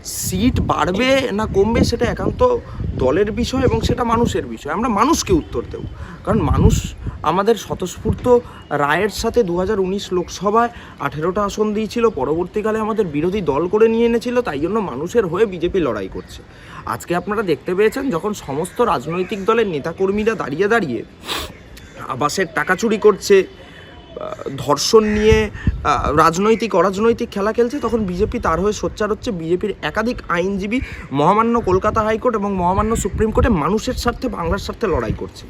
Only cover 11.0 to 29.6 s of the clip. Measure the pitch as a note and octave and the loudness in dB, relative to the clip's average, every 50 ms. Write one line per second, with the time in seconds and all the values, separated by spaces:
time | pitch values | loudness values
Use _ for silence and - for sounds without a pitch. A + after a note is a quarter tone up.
11 | C3+ C#3 A#2 D3 D#3 F3+ F#3 G#3 G#3 G3+ F#3+ - G#3+ G#3+ G#3 G#3 A3 G3+ - A#3+ | -6 -6 -4 -2 -4 -2 0 0 -2 -2 0 -2 -2 0 0 -2 -4 -2 -2 2
12 | A3+ A3+ A3 A3 B2+ C#3+ D3+ E3 F#3 F3+ - A3 G#3 A3 G#3+ A3 A3 G#3 A3 G3+ | 2 2 2 0 -2 0 0 -2 -2 -2 -4 -4 -2 -2 -2 0 -2 -2 0 0
13 | G#3+ E3+ C#3+ D3 D#3 F3+ F#3 G#3+ F3+ - C3+ C#3+ E3+ F3+ G3 G#3+ A3 A3+ A3+ A3+ | -2 0 0 -2 -2 0 -2 -2 -2 0 0 0 0 0 4 4 4 4 6 4
14 | A#3 A#3 A#3 A#3 - B3 A#3+ B3 A#3+ F#3 D3 C#3 D3 F3 G3+ A3+ G3+ D#3+ B2 B2+ | 2 2 2 0 -2 0 -2 -2 -2 -2 -4 -4 -4 -2 -2 -2 -4 -4 -6 -6
15 | D3+ F3+ - A#3+ G#3+ E3+ D#3 F3+ A3+ G#3+ F#3 E3+ D3+ F3 E3+ G3 D#3+ C3 A2 G#2+ | -8 0 0 0 0 2 2 0 0 0 0 -4 -4 -2 0 0 0 0 -2 -4
16 | G2 F#2 - F#2 - - - - - - - - - - - - - - G#2+ A2 | -6 -8 -10 -12 -14 -14 -18 -20 -20 -20 -20 -20 -20 -18 -18 -14 -6 -6 -6 -6
17 | - - E3+ F3 F3 G3 G#3 G#3 A3+ F3+ D3+ B2+ - - F#3 F3+ G#3+ A3 - C4+ | -4 -4 -4 -4 -2 -2 -2 -2 0 0 0 -2 -2 -4 0 2 2 2 2 0
18 | C#4 C#4 - D#3+ - G#3+ G#3+ - - - C3+ C#3+ F3 F3+ - - A#3+ G#3+ E3+ C3+ | -2 -2 -2 -2 -2 -4 -6 -6 -6 -6 -4 -4 -4 -6 0 0 0 2 2 -2
19 | B2 D3+ E3+ F3+ F#3 F3+ A3 G3 F#3+ G3+ A3+ A#3 A3+ G3+ E3 C#3+ C3 D#3+ E3+ - | -2 -4 -4 -4 -4 -4 -4 -4 0 2 2 2 2 0 -2 -4 -4 -6 -2 0
20 | F#3+ G3 G3+ G#3+ G#3+ A3 A3+ D#3+ D3 - C#3+ D#3 G3 G#3 A3 A#3 F#3+ C#3+ A#2 G#2 | 0 0 0 2 0 0 0 0 -4 -6 -2 0 2 2 2 2 2 0 -4 -6
21 | - - - - - - - - - - - - - - - - - - - - | -8 -10 -16 -18 -12 -8 -8 -8 -8 -10 -14 -18 -20 -20 -20 -20 -20 -20 -16 -14
22 | - - C3 A#2+ D3 D3 - - F#3+ - - D3+ D3+ - F#3 F3+ A3 A3+ G#3+ G#3 | -8 -8 -4 0 0 0 0 0 -2 -2 -2 -4 0 0 0 0 2 0 0 6
23 | F#3+ G#3+ G3+ - - - G3+ G3 F#3+ - - - - - - - - - - - | 6 6 4 4 4 6 6 6 6 2 -8 -20 -20 -20 -20 -20 -20 -20 -20 -20
24 | - - - - - - - - - - C#3 C3+ B2+ C3 C#3+ - - - - A3 | -20 -18 -14 -12 -10 -10 -10 -10 -10 -10 -8 -6 0 0 0 0 2 6 6 6
25 | A3 G#3+ G#3 G#3 G#3+ G#3+ A3 A3 G#3+ G3+ - - - - - - - D#3 C#3+ A#2+ | 6 6 2 4 4 6 6 6 4 0 -4 -2 -2 -2 -2 0 0 0 0 2
26 | - A#2+ C#3 D#3 D#3 D#3+ D#3+ E3+ G3 G#3+ A3+ - A3+ G#3+ G3 F#3 E3+ G3+ F#3+ F#3+ | 0 0 4 4 4 4 4 2 2 2 2 2 2 0 2 2 2 2 2 2
27 | A3 A#3 A#3 A#3 A#3+ A3+ - G3+ G3 G#3+ A3 A#3 A#3+ A#3+ C4 C#4+ A#3+ A3+ A3+ A#3 | 2 2 2 0 -4 -6 -4 -2 -2 -2 2 2 0 0 0 -4 -2 -2 0 0
28 | G#3+ F3+ F3+ F3 G#3+ G#3+ - A#3+ F#3 F3+ D#3+ E3 F#3 G#3 G#3 - - E3 - - | -2 -2 0 -2 -2 -2 -2 -2 0 0 0 2 0 0 -2 -2 -4 -6 -2 -2
29 | G#3+ G3+ G#3+ G3+ - B3+ G#3 E3+ D#3+ D#3+ F3+ F#3 | -2 -2 -2 -4 -4 -6 -6 -4 -2 -2 0 0